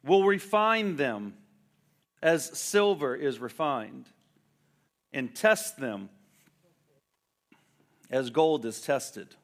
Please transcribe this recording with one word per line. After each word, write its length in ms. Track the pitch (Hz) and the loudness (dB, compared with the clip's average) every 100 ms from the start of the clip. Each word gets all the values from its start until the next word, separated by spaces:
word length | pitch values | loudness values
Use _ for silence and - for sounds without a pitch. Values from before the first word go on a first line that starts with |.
will 220 | 135 196 | 4 4
refine 720 | 196 196 - 214 214 226 208 156 | 6 2 0 2 4 2 0 0
them 380 | 139 107 104 - _ _ _ _ _ _ _ _ | -2 -2 -8 -14 _ _ _ _ _ _ _ _
as 340 | 160 165 - - | 2 2 -2 -8
silver 560 | - 208 202 180 143 127 | 0 2 2 2 -2 0
is 200 | 143 113 | -2 -2
refined, 680 | 120 - 156 131 107 131 - _ _ _ _ _ _ _ _ _ _ | -10 -4 -2 -2 -6 -14 -20 _ _ _ _ _ _ _ _ _ _
and 240 | 143 123 - | -6 -6 2
test 420 | 220 214 - - | 2 2 -2 -6
them 300 | 131 101 98 _ _ _ _ _ _ _ _ _ _ _ _ _ _ _ _ _ _ _ _ | -6 -6 -10 _ _ _ _ _ _ _ _ _ _ _ _ _ _ _ _ _ _ _ _
as 200 | 127 127 | -2 0
gold 360 | 139 160 151 113 | 2 2 2 -2
is 140 | 104 | -8
tested. 560 | - 139 - - - - | -2 -2 -2 -14 -18 -20